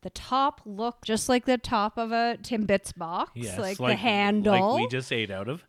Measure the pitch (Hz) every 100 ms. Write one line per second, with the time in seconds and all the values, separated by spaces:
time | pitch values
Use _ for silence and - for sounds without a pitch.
0 | 185 - - 254 277 - 214 202 233 -
1 | - 220 - 247 247 254 - 226 208 233
2 | 226 233 233 214 202 220 202 196 - -
3 | 165 180 311 120 117 92 190 196 123 -
4 | 226 202 202 214 208 190 196 285 494 127
5 | 127 123 107 95 101 165